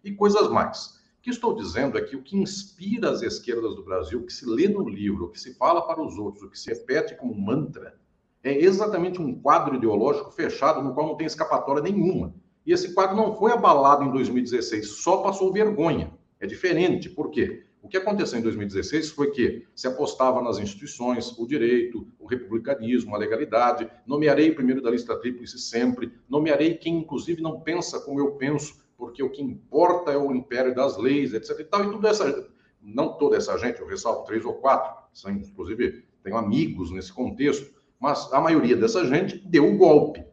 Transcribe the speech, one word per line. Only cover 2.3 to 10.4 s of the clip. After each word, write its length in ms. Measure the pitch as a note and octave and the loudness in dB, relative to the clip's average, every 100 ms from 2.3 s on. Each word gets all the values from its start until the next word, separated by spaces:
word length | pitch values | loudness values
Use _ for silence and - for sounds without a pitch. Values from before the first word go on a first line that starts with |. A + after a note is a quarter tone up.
| G3 | -2
inspira 720 | F3+ - - _ G3 A#3+ D#3+ | -2 -4 -12 _ -6 -2 -2
as 140 | A2 | -2
esquerdas 540 | A2+ - - A#2 A2 F#2+ | -4 -6 -4 -4 -4 -8
do 80 | |
Brasil, 340 | G2 F#2 D#2+ A#2+ | -6 -6 -4 -8
o 80 | - | -10
que 60 | |
se 120 | - | -12
lê 240 | B2 A2+ G3 | -4 0 2
no 180 | G3+ A#2 | 0 -4
livro, 380 | G2 G2+ - - | -4 -4 -4 -8
o 20 | |
que 120 | - | -12
se 140 | C3 | -18
fala 260 | - C#3 E3+ | -2 2 2
para 220 | E3 D#3+ | 0 -6
os 160 | D3 G2 | -6 -6
outros, 240 | G#2 G2+ | -10 -10
o 80 | F#2+ | -20
que 80 | - | -16
se 100 | - | -8
repete 460 | A2+ - D3 - | -8 -2 -2 -2
como 180 | - B2 | -8 -8
mantra, 640 | G2+ G2 C#3 C#3+ - - _ _ _ _ _ | -6 -2 -2 -4 -10 -18 _ _ _ _ _
é 100 | C3 C#3 | -2 6
exatamente 640 | F3+ G3 G#3 F#3+ F3+ F3+ | 6 6 0 0 -2 -2
um 180 | D3+ A2+ | -6 -2
quadro 360 | C#3 E3 D3 B2+ | 4 4 4 0
ideológico 560 | A2+ G#2 B2+ C#3+ - | 2 2 2 0 -4
fechado 500 | - | -6